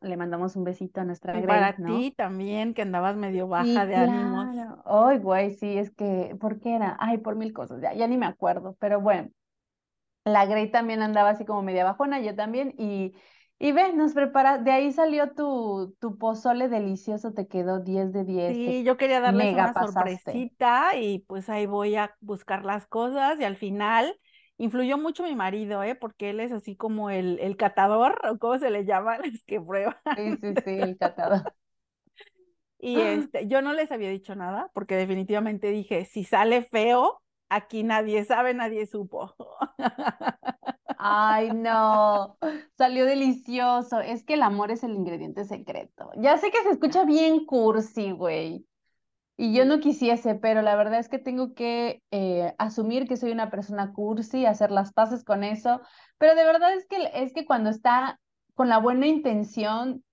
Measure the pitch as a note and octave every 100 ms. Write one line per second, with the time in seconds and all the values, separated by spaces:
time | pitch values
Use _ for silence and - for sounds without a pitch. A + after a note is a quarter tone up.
0 | F#3+ F3 F3 E3+ F#3 F#3+ F3+ F3+ F#3 -
1 | F3+ F3 F#3 A3 F#3 G#3 G3 G3 E3+ A#3
2 | C4 - G3 F#3+ G3 G#3 A3+ A3+ G3+ F3+
3 | F#3 G#3 G3+ F#3 F#3 F3 A#3+ A#3 G3 G3+
4 | B3 A#3+ G3+ F#3+ G3+ A#3+ A3+ - - G#3
5 | B3 C4+ F#3+ F#3+ G3+ G3+ G#3 G3+ G#3 -
6 | G#3 F#3 F3+ G3 A3 G#3+ A#3 A#3 G3 -
7 | A3 A3+ A3 G#3+ A3 G#3+ A#2 B2+ - G#3
8 | A#3 B3+ G3+ - F3+ F3 F#3 F#3+ G#3 G3+
9 | G#3 F#3 - _ _ _ _ _ _ _
10 | _ _ G#3+ G#3 G3 G#3+ G#3+ A#3 A3+ A3
11 | G#3+ G#3+ G3+ G#3+ G#3 G#3 G3 F#3 F#3 G3
12 | C#4 C#4 G#3+ G3+ G#3+ A#3+ C4+ - G#3+ G3
13 | F#3+ - _ _ _ - C#4+ D4 F#4+ D#4+
14 | D#4 C#4+ C#4 C#4 C4+ C#4 A#3 C4 C#4+ C4+
15 | D#4+ D4 C#4+ D4 D4 B3+ A3 G3 F#3 F#3+
16 | A#3 G3+ A3+ A3 B3 A#3+ B3+ A3+ G3+ F#3+
17 | - G#3 A3+ A3 G3 F#3 F3+ F#3+ F#3 F#3+
18 | F#3+ G3 F#3+ F#3 F3 A#3+ A#3+ B3+ B3 B3+
19 | C4+ C4 B3 G3+ G#3 F#3 F#3 - G#3 F#3+
20 | F#3 F#3 - A#3+ A#3+ - A#3+ B3 E4+ C#4
21 | G#3+ F#3+ - F#3+ F#3+ G#3+ G3+ G3+ G#3 G#3+
22 | G#3 - G#3 F#3+ - G3 G3 G3+ - A3+
23 | A#3+ C#4 C4+ D#4 G#3+ F#3+ G3+ G3+ G#3 A3+
24 | C#4 G#4 _ _ _ - A3+ B3 B3+ C#4
25 | D#4 D#4 F4 B3+ F#3+ G#3 G#3 G3+ G#3 C4
26 | A3+ - G3+ G#3+ A#3+ A3 G#3+ G3 A3 G#3+
27 | G#3 F#3+ F3+ F3 F#3+ G3 G3+ - G3 G#3+
28 | B3+ A4+ A3+ A3 A#3 B3+ C4+ G#3 G3 F#3+
29 | A3 A#3 D4+ A3+ - G3+ E3 G3 G#3 -
30 | D4+ G#3 G#3+ G#3+ G#3 G3+ G3 F#3+ F#3+ F#3
31 | F3 F3 E3+ G3 - - _ _ _ _
32 | _ - - _ _ _ _ _ B3 B3
33 | E4 D#4 C#4+ - G#3 C4+ C#4 D#4 D#4 B3
34 | G3 G3 G3 G3+ F3+ G3 F#4 G3 G3+ F#3+
35 | F#3 F#3+ F#3+ G#3 A3 G#3 G3+ G#3 G3 F3
36 | F#3+ A3 F3+ G3 A3 B3 A#3+ A3+ A3+ B3
37 | D#4+ - _ _ - G3+ - A3 A3+ A3
38 | G#3+ G#3+ G#3 A#3+ B3+ A#3+ A3+ A3 G#3+ G#3+
39 | G3 - F#3+ - - - C#4+ - B3+ -
40 | A#3+ - - - - - - - - -
41 | G3+ G#3 G#3+ A3 A3 A3+ A3+ A3+ A3 G#3+
42 | G#3+ G#3 G3 - D#4 D4+ - - B3+ B3+
43 | C4 C#4 C4+ B3+ - B3 B3 B3 B3 A3+
44 | F#3 A#3 - D4+ A3 G3+ G#3 A3+ B3 G3+
45 | F3 E3+ D#3 D#3+ G3+ - - - - -
46 | - - C4 D4+ G4+ A4+ G4+ D4+ D#4 F4+
47 | D4+ D4+ D#4+ D#4+ D#4 C4 A3 A3 A3 A3+
48 | G3 F3 F3 D#3+ D#3+ F3 - _ _ _
49 | _ _ _ - A3+ A#3 C4 D4+ D4 D4+
50 | A#3 A#3 A#3+ G#3+ A3+ A3 G#3+ G#3 G#3 A3+
51 | A#3 C4+ C4 B3+ B3+ B3+ A#3 A#3 A#3 -
52 | _ G3+ F#3+ F3 F3 - G#3+ A3 A3 B3
53 | B3+ B3 A#3+ A3+ A3 G3 G3+ G3+ G3 G3
54 | G#3 A3 A3 C4 A#3+ G#3 G#3 G3 G3 -
55 | A3 A#3+ - G3+ G3+ G#3+ A#3+ B3 - _
56 | _ - D#4 D#4+ D#4+ E4 F4 F#4+ F#4 G4
57 | D#4 - B3+ D#4+ D#4 B3 A3 A3 B3 B3
58 | C4 - _ _ _ - B3 A3 A#3 B3+
59 | C#4+ D#4 C#4+ G#3+ G#3 - G#3+ A3 B3+ C4
60 | -